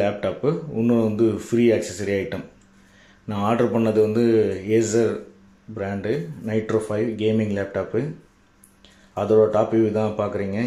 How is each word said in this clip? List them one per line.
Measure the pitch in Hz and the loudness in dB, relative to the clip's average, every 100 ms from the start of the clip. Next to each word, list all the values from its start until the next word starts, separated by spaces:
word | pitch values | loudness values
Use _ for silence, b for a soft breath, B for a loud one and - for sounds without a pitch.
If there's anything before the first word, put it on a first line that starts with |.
laptop, | 101 101 95 87 139 170 - 110 | 0 -2 -6 -2 -2 -2 -6 -2
இன்னொன்னு | 120 117 110 | 2 2 2
வந்து | 104 113 101 | 2 2 2
free | - 117 117 107 | -2 2 4 4
accessory | - 92 98 98 | 0 -6 -2 -2
item. | 90 95 - - _ b b b b b - | -2 -8 -12 -20 _ b b b b b -8
நான் | 101 104 | -2 0
order | 117 120 | 2 2
பண்ணது | 113 110 107 | 2 2 2
வந்து | 107 110 120 113 98 92 98 113 | 2 4 4 4 2 -2 0 2
Acer | 104 113 107 101 - - _ _ - 107 | 2 2 2 -2 -10 -20 _ _ -16 -8
brand | 98 101 98 147 165 135 110 | -6 -4 -4 -4 -6 -10 -4
Nitro | 110 107 110 - | -4 0 -2 -2
five | 107 120 107 | -2 -2 -2
gaming | 107 110 107 101 | 0 0 0 -2
laptop. | 98 98 92 110 147 156 _ _ _ _ _ _ b b b - | -4 -4 -4 -4 -4 -10 _ _ _ _ _ _ b b b -6
அதோட | 104 110 107 107 | 4 4 6 2
top | 113 | 2
view | 113 110 107 | 2 2 0
தான் | 107 104 | -2 -2
பார்க்குறீங்க. | 104 104 98 104 | -4 -4 -4 -2